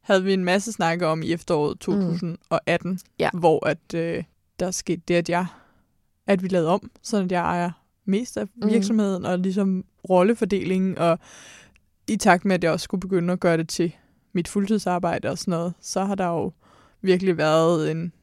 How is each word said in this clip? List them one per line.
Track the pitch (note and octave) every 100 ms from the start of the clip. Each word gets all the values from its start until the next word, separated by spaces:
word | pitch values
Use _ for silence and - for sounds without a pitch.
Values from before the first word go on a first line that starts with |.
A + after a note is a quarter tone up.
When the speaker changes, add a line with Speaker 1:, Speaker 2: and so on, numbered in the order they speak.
Speaker 1:
havde | - G3
vi | F#3+
en | F#3+
masse | F3 F#3+ G#3+
snakke | - E3 E3+ E3
om | D#3+
i | D#3+
efteråret | E3 - D#3 D3
Speaker 2:
Mm. | -
Speaker 1:
to | - G3+ F3+
tusind | E3+ E3+ E3 _
og | E3
atten, | - E3+ E3+ F#3 - -
Speaker 2:
Ja. | D#3
Speaker 1:
hvor | F3 E3 D#3 -
at, | D#3+ _
øh, | E3+ E3 E3+ E3+ _ _ -
der | F3+
skete | F3+ - F3 -
det, |
at | E3+ E3+
jeg, | E3+ F3+ - _ _ _ _ _ _ -
at | G3
vi | F#3
lavede | F3+ D#3+
om, | G3+ - _
sådan | - G#3
at | F#3
jeg | F3+
ejer | E3+ F3 F3 E3 _ _
mest | - G3 B3 G#3+
af | G#3
Speaker 2:
Mm. | A#3+ G#3
Speaker 1:
virksomheden, | A3 G3 A3 G3+ F#3
og | - F3+
ligesom | F#3+ F#3+ G3 F#3 - _ -
rollefordelingen, | F#3 F#3+ A#3 G3 G3 F3+ F#3 F#3+ -
og | E3+ E3 - - - - - _ _ _ -
i | G#3+
takt | G#3 F3
med, | G3+
at | F3+
jeg | E3+
også | D#3+
skulle | - F#3
begynde | F#3 F#3+ F3
at | F3+
gøre | F3 E3
det | D#3+
til | - E3+ - _ _ _
mit | F3+ E3+
fuldtidsarbejde | G3+ G3 G#3+ F#3+ F3 F3 - -
og | F3+
sådan | -
noget, | E3 E3+ E3+
så | - G3
har | G3
der | G3 F3+
jo | E3+ F#3 - _ _ _ _
virkelig | F#3 F#3 F#3+ E3
været | D#3 D#3+ D#3+ E3+ D3+
en | D#3+ E3+ _